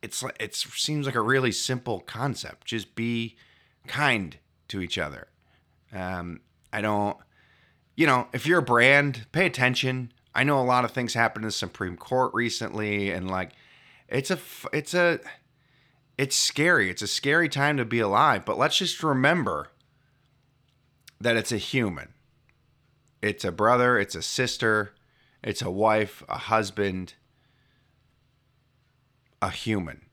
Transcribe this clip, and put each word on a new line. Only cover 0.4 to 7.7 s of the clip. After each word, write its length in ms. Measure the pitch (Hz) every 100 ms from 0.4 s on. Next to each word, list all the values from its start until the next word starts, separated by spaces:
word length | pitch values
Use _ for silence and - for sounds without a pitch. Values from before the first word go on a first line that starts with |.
| 104 -
seems 520 | - - - 151 139
like 80 | 120
a 60 |
really 300 | 110 135 127
simple 500 | - - 127 123 98
concept. 680 | - 107 135 117 - - -
Just 280 | 113 95 -
be 420 | 117 117 113 _ _ _ _ _ -
kind 500 | 143 147 117 90 - _ _ _
to 140 | 101
each 180 | 87 -
other. 300 | 78 65 - _ _ _ _ _ _
Um, 500 | 101 92 92 87 82 _ _ _
I 100 | 107
don't, 360 | 107 104 104 - _ _ _ _ _